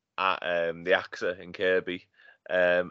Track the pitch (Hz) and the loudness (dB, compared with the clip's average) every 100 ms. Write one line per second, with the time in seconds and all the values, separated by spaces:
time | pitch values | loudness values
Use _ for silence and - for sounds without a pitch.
0 | _ - 95 90 87 87 85 82 85 92 | _ -2 0 0 -2 0 -2 -2 2 0
1 | - - 101 92 90 87 92 92 90 90 | 0 -6 -6 -6 -10 -2 2 2 0 -8
2 | _ _ - _ - 90 90 90 90 | _ _ -20 _ -2 2 4 4 0